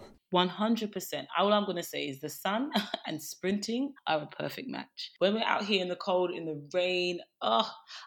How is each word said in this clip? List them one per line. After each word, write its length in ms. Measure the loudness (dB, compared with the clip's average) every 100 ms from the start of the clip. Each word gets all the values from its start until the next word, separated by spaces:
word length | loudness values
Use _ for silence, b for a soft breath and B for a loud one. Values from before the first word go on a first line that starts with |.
| -2 -20 0
One 160 | 2 4
hundred 460 | 2 2 2 0
percent. 340 | -6 -6 -6 -4 2
All 140 | 6
I'm 140 | 6 4
gonna 180 | -2
say 200 | -4 -4 -4
is 140 | -4
the 80 | -8
sun 420 | -4 -2 0 0 0 -2
<laughs> 180 | -4 -6
and 160 | -8
sprinting 720 | -8 -6 -2 -2 -2 -2 -2 -4 -2
are 140 | -2
a 60 | -2
perfect 420 | -6 -6 -6 -8
match. 420 | -8 -10 -12 -12 0
When 140 | 2
we're 100 | 2
out 220 | 2 2 2
here 160 | 2
in 80 | 0
the 80 | -4
cold, 340 | 0 2 2
in 140 | 0 -4
the 240 | -6 -4
rain, 460 | 0 2 2 0 -2 -8 -4
oh, 280 | 2 4 4 B B B